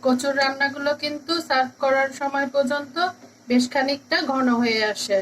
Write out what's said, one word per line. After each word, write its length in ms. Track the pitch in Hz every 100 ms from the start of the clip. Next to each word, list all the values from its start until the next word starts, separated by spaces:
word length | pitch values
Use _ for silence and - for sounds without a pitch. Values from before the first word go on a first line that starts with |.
কচুর 320 | 262 254 277 269
রান্নাগুলো 480 | 269 269 277 285 285 294
কিন্তু 300 | 294 294 311 330 320
সার্ভ 220 | 269 254 -
করার 280 | 269 269 269 262
সময় 280 | 277 277 277
পর্যন্ত 420 | 277 269 285 285 330 359 - - - -
বেশ 160 | 247 247
খানিকটা 460 | 285 269 277 - 339 294
ঘন 160 | 269 254 233
হয়ে 200 | 240 220 214
আসে। 260 | 202 - 196